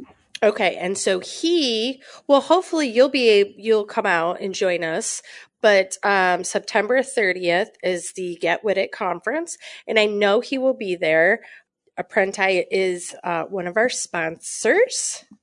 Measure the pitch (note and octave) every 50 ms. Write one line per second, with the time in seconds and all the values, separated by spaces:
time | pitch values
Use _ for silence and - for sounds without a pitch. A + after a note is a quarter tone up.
0 | - - _ _ _ _ - - A3+ G#3 G#3+ - G3+ E3+ - - F3 F3+ G3 -
1 | - G#3+ F#3 F3+ - - - - - E4 F4 E4+ C#4+ B3 A3+ A3 A3+ C4 C4 -
2 | - - - - _ - C#4+ C4+ B3+ - D#4+ F#4 F4+ - E4+ D#4+ D4 B3 G#3+ A#3+
3 | C4+ D4 C4 C4+ A#3+ A3+ G#3 G3+ G3+ G3+ - - G3+ A3+ A3 G#3+ G3+ G#3 - A3+
4 | G#3+ G3+ F3+ E3 E3 F3 F3+ - G3+ G3 F3+ - G3+ F#3 F3 E3+ E3+ D#3+ D#3+ G3
5 | A3+ - - - - - - - - _ _ _ - G#3+ G3+ F#3+ F#3+ F#3+ - -
6 | - G3+ G3+ F#3+ F#3 F3+ F3+ F3 F#3 - - G3+ F#3+ - - G#3+ G#3 G#3+ B3 C4
7 | B3 B3 - A#3+ G#3 F#3 F3+ F#3 F#3 E3+ E3+ F3+ A3 G#3 - _ - F#3 F3+ E3+
8 | - - - F#3+ F#3 F3 E3+ D#3+ - E3 E3+ - - G#3 F3+ F#3+ - - - -
9 | G#3+ F3+ E3+ F3 - G#3+ C#4 D#4+ E4+ - - - - - - - - - A3+ A3
10 | G#3 G#3 G#3 G3+ G#3 G3+ G3+ A#3 A#3 - C#4 C4 B3+ C4 B3+ C4 A3 F#3+ F3 E3+
11 | F3+ D#3 D#3 D#3+ E3 F#3 A3 A#3+ - - - - _ _ _ _ _ _ _ -
12 | F3+ - - G#3+ F#3+ G3 G3 G#3 F#3+ F#3+ F#3+ F3+ E3+ - - F#3+ F#3+ F#3 F3+ F3
13 | F3 - - - - F3 E3+ E3 D#3+ - G3 F#3+ F3 F3+ F3 G#3+ A#3 B3 - -
14 | - - - F3 D#3+ E3 G3 - - - - - - A3 D4+ G4+ B4+ B4+ - -
15 | - - - - - _ - -